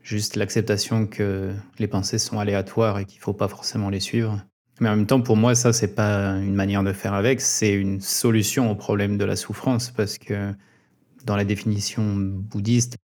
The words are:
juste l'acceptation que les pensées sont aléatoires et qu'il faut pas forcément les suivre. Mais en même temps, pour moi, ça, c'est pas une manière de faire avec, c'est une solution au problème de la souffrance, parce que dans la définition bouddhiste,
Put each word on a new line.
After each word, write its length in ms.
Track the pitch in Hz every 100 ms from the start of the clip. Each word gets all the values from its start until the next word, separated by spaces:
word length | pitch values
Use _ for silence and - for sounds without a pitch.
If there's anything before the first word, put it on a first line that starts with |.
juste 320 | - 104 104 107
l'acceptation 720 | 101 113 104 104 - 113 107
que 460 | - 101 98 95 101 - -
les 80 | 104
pensées 320 | 104 92 113
sont 200 | - 107
aléatoires 580 | 101 98 95 - 110 101
et 60 |
qu'il 160 | 98 -
faut 120 | -
pas 160 | 101 101
forcément 420 | - - 117 101
les 100 | 98
suivre. 440 | - 120 110 104 - _ _ -
Mais 80 | 113
en 80 | 107
même 100 | 104
temps, 160 | 135
pour 140 | 120 107
moi, 180 | 117
ça, 180 | 123 123
c'est 220 | 113 101
pas 380 | - 104 101 98 95
une 180 | 98
manière 280 | 98 98 101
de 100 | 98
faire 220 | 98 104
avec, 260 | 101 113 127
c'est 320 | - - 107
une 280 | 101 98 98
solution 680 | - - 120 113 104 - 117
au 40 |
problème 420 | 101 - 104 101 101
de 60 |
la 100 | 101 98
souffrance, 540 | - 104 139 120 123
parce 280 | - 101 -
que 340 | - 101 101 98 _ _ _ _ _ _
dans 100 | - 101
la 80 |
définition 600 | 101 101 113 104 - - 107 101
bouddhiste, 800 | 95 95 107 104 101 120 123 -